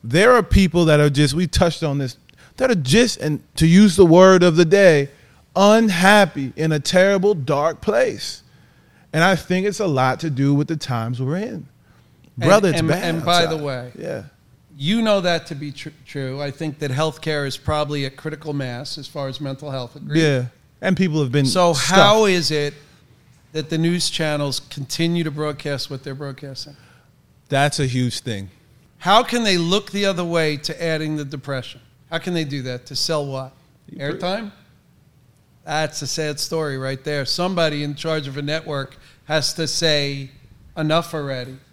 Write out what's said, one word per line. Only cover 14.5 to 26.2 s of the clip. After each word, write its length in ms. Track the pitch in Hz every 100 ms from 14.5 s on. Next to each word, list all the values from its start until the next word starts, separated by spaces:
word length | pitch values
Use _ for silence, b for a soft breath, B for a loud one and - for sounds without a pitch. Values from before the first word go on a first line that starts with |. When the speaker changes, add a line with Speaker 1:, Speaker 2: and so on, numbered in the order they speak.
| _ _ 151
Speaker 2:
you 240 | 143 226
know 220 | 220 202
that 240 | 180 170 -
to 80 |
be 180 | 143 147
tr-, 160 | 143 156 156
true. 380 | - 143 131 135
I 80 | 143
think 280 | 135 160 147
that 100 | 147
healthcare 560 | 131 156 - - 151 139
is 100 | 127
probably 480 | - 151 147 147
at 120 | 135 135
critical 340 | 156 151 156
mass 460 | 143 131 120 - -
as 80 | 135
far 200 | 151 139
as 120 | 135
mental 300 | 143 135 151
health. 260 | 135 120 143
Agreed? 240 | 143 151
Speaker 1:
Yeah. 240 | 160 131 123 _ _ _
And 160 | 185 190
people 220 | 185 156
have 100 | 135
been 140 | 143 135
Speaker 2:
So 260 | 185 175
Speaker 1:
stuffed. 160 | 143 127 190
Speaker 2:
how 280 | 202 220 214
is 240 | 180 151
it 240 | 151 147 147 _ _ _ _ _ _ _
that 180 | 156 151
the 80 | 160
news 320 | 165 175 -
channels 500 | - 156 147 143 127
continue 640 | - - 131 - 170 170
to 60 | 160
broadcast 580 | 143 151 147 147 139 -
what 140 | 135
they're 100 | 139
broadcasting? 640 | 135